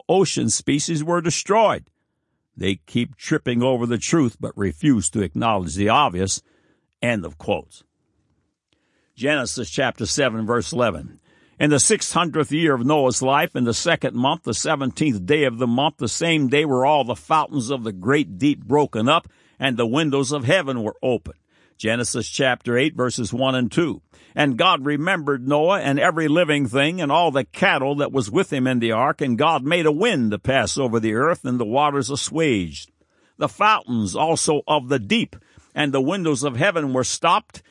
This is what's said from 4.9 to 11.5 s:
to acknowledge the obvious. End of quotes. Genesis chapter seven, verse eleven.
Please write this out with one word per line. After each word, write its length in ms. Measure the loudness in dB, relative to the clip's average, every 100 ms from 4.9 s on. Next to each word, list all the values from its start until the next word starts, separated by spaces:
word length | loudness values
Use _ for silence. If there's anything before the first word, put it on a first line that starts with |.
| 2 2
to 100 | -2
acknowledge 540 | -4 -2 0 0 -2 -2
the 140 | 2
obvious. 520 | 4 2 0 -2 -4 -10 _ _ _ _ _
End 240 | -4 -2 -6
of 120 | -10
quotes. 460 | -4 -4 -4 -20 _ _ _ _ _ _ _ _ _ _ _ _ _ -6
Genesis 540 | -2 -2 -4 -6 -6
chapter 360 | -2 -2 -2 -4
seven, 400 | 0 0 -2 -2
verse 280 | -2 -2
eleven. 460 | -2 -2 -2 -12 -20 _ _ _